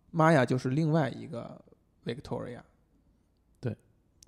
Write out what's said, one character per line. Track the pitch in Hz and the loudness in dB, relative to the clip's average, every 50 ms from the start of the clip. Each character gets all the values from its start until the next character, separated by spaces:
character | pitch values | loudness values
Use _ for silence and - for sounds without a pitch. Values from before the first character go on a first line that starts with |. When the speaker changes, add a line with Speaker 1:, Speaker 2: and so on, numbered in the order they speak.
| _ - | _ -6
Speaker 1:
玛 | - 165 156 160 | 2 4 6 6
雅 | 170 139 123 | 6 6 4
就 | - 127 123 | 4 0 -2
是 | - 131 | 0 -2
另 | 131 156 165 151 | 0 0 0 2
外 | 156 165 139 123 | 2 2 0 0
一 | 117 113 113 - | -4 -8 -12 -12
个 | - 117 - - - - - _ _ _ _ _ _ _ - | -12 -12 -12 -12 -16 -18 -20 _ _ _ _ _ _ _ -10
Victoria。 | - 120 143 - - 123 120 110 98 123 - - _ _ _ _ _ _ _ _ _ _ _ _ _ _ _ _ _ _ - | -10 -8 -8 -8 -8 -8 -8 -8 -10 -12 -14 -18 _ _ _ _ _ _ _ _ _ _ _ _ _ _ _ _ _ _ -8
Speaker 2:
对。 | - 120 104 _ _ _ _ _ _ _ _ _ - | -8 -8 -8 _ _ _ _ _ _ _ _ _ -20